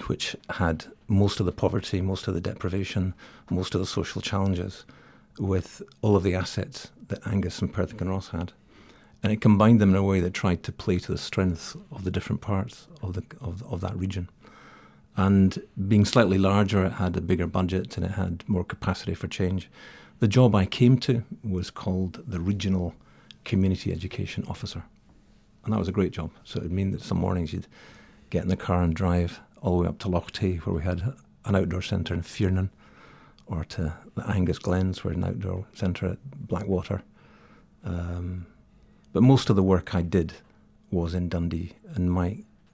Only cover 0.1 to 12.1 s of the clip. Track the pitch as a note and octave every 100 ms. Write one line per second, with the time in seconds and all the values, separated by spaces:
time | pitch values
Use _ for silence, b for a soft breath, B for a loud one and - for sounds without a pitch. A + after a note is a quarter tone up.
0.1 | - - - - - E2+ D#2+ - - -
1.1 | G2 G2+ - F2+ - F#2 F#2+ - F#2+ F#2
2.1 | F#2 - F2 - - F2 F#2+ F#2 G2 F#2
3.1 | - B B B F2+ F#2+ F2+ F#2+ - -
4.1 | G2 - G2 G2 F2+ F#2+ - - b b
5.1 | b b - G2 F#2 - - - - G#2+
6.1 | G2+ F#2 F#2 F2+ - - - - - -
7.1 | G2 G#2+ G2 F2+ - F2+ - F#2 - F#2
8.1 | F#2+ - E2 F2 - _ b b b b
9.1 | b G#2 G#2+ A2+ G2+ A2 A2+ G2 F#2+ G2
10.1 | F#2+ F2+ - G2 E2+ - - - F2+ -
11.1 | D#2+ - - F#2 E2+ - - - - F#2+